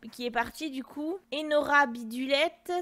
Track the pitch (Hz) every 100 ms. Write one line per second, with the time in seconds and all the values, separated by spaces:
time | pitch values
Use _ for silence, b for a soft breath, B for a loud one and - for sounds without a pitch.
0 | 226 - 240 233 233 - 311 262 254 294
1 | 302 381 - 277 311 294 285 285 277 233
2 | 220 240 262 277 330 - - 359